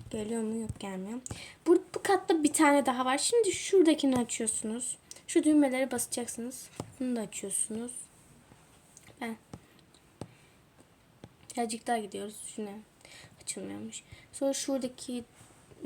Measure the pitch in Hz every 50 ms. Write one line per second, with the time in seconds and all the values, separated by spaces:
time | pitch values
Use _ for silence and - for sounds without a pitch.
0 | - - - 220 214 214 233 226 220 220 220 226 226 214 - - - 196 190 185
1 | 185 202 226 254 - - - - - - - - - 320 359 370 - - - -
2 | - - 392 370 - - 370 320 294 294 - - 311 285 285 285 247 262 247 247
3 | 254 254 262 294 - - 480 480 440 381 339 - - - - 381 320 320 302 302
4 | - 269 262 247 240 - - - 233 214 - - - 214 220 247 - - - -
5 | _ - - - - - - 349 - 302 311 294 285 269 254 254 269 262 254 233
6 | - - - 247 240 - - - 226 247 262 - - - - - - - - -
7 | 262 254 247 233 208 190 - - - 196 - - - - 214 220 240 247 - -
8 | - - - - - - - - - - - - - - - - - - - -
9 | - - - - 254 226 226 - - _ - - - - - - - - - -
10 | _ _ _ - - - - - - - - _ _ _ _ - - _ _ _
11 | _ _ _ _ - - _ _ - - - 247 233 220 226 220 - - 240 226
12 | 208 196 196 196 202 214 214 - - - - - 214 202 196 214 214 - _ -
13 | - - - - - - - - - - - 202 190 196 196 202 214 226 220 -
14 | - - - - - - - - 277 277 269 - - - 269 262 247 247 254 -
15 | - - 247 240 233 - - - - - - - - - - - -